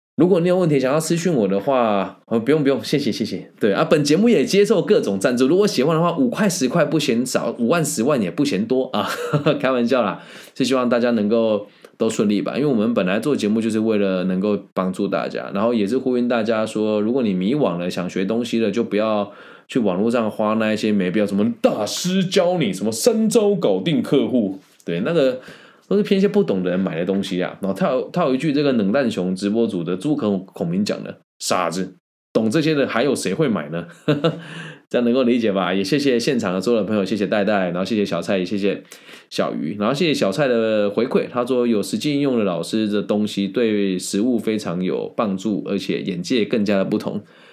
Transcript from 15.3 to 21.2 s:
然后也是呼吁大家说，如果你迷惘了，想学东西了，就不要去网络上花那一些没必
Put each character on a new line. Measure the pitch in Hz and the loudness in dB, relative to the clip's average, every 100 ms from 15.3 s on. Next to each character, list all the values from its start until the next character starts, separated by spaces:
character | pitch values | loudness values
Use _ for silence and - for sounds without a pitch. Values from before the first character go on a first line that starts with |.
| - 64 | -6 -6
然 | 98 | -2
后 | 113 | 0
也 | 120 98 | 0 0
是 | 127 | -2
呼 | 131 123 | 0 -2
吁 | 120 | 0
大 | 120 | 0
家 | 110 110 110 | 0 0 -2
说， | 107 107 107 | -2 0 0
如 | 107 | 0
果 | 135 | 0
你 | 113 | 0
迷 | 92 95 | 0 0
惘 | 147 113 87 | 0 0 -2
了， | 90 | -4
想 | 92 90 | -4 -4
学 | 101 98 | -4 -2
东 | 113 | -2
西 | 120 113 | -2 -2
了， | 110 | 0
就 | 104 | 0
不 | 107 101 | 0 0
要 | 110 107 101 - - - - | 0 0 -4 -8 -20 -20 -6
去 | 135 | -2
网 | 104 90 | 0 0
络 | 113 | 0
上 | 120 107 | 0 0
花 | 104 107 | 0 0
那 | 110 110 | 2 0
一 | 107 | 0
些 | 110 | 0
没 | 104 90 | 0 0
必 | 107 | 0